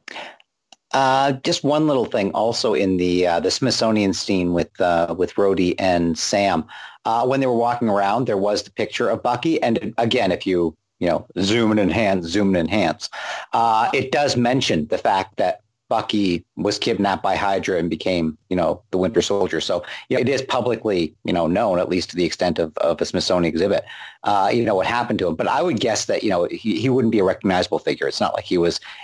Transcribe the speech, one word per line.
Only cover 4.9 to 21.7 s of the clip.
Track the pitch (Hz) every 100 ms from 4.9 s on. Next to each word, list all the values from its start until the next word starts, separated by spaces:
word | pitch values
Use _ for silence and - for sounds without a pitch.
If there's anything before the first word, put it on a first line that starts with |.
| 85 85 87
with | 87
Rhodey | - 101 95 90 -
and | 95 87 85 80
Sam. | - 101 98 82 78 - - -
Uh, | 120 117 127
when | 135
they | 131
were | 117
walking | 117 120 113
around, | 101 98 113 123
there | 101
was | 101 104
the | -
picture | - 107 - 117
of | 113
Bucky. | 123 123 165 160
And | 120 113 101 -
again, | 117 123 98
if | 87 -
you, | 90 82 - _ -
you | 87
know, | 76 - -
zoom | 98 117 113
and | 107
enhance, | 92 82 104 95 82
zoom | 98 98
and | 90 80
enhance, | 104 85 - - - - - -
uh, | 120 117 110 123
it | 139 131
does | 156 143 123
mention | 120 135 131 90 76
the | 92
fact | 117 95 95 -
that | 92 82 _ _ -
Bucky | 113 101 107 95 87 - -
was | 104 -
kidnapped | - 101 101 92
by | 98 87
Hydra | 98 98 - 90
and | 82
became, | 80 - 90 80 76 -
you | 90
know, | 85 85 _
the | 92
Winter | 92 -
Soldier. | - 101 95 78
So, | - 90 - - -
you | 131
know, |
it | 127
is | 131
publicly, | 127 127 117 110 110 92 80 -
you | 85
know, | 87 82
known, | 92 113